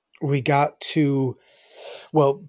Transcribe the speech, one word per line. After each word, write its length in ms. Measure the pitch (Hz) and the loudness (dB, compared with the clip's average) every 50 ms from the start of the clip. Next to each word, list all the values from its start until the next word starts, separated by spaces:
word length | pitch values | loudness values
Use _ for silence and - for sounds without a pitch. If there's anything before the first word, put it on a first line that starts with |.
| _ _ _ - | _ _ _ -8
we 200 | 156 139 143 135 | -4 -2 -2 -2
got 380 | 113 151 143 139 147 - - - | 0 2 2 2 2 0 -4 -8
to, 560 | - - - 160 147 139 139 135 135 123 - _ _ _ _ _ _ _ - - - - - - - - - | -10 -4 0 0 2 2 2 0 -2 -4 -6 _ _ _ _ _ _ _ -20 -20 -20 -18 -18 -18 -16 -2 2
well, 220 | 156 143 139 139 - - | 2 2 2 2 -2 -6